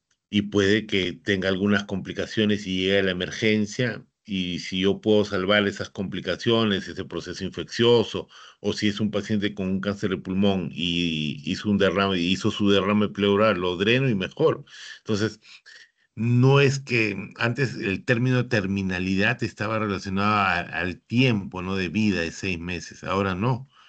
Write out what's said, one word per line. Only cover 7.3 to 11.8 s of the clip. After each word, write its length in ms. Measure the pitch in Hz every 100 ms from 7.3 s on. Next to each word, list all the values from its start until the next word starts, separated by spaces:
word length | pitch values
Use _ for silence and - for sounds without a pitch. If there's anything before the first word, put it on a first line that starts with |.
| 85
infeccioso, 840 | 92 - 78 - 117 120 104 92 - - - _
o 120 | 101
si 140 | 87 107
es 120 | 101
un 100 | 107
paciente 440 | 104 101 107 101
con 140 | - 92
un 120 | 95
cáncer 300 | 101 101 104
de 80 | 87
pulmón 520 | 95 95 101 95 76
y 680 | - 87 85 85 80 76 71 73
hizo 200 | 90 107
un 80 |
derrame, 400 | 101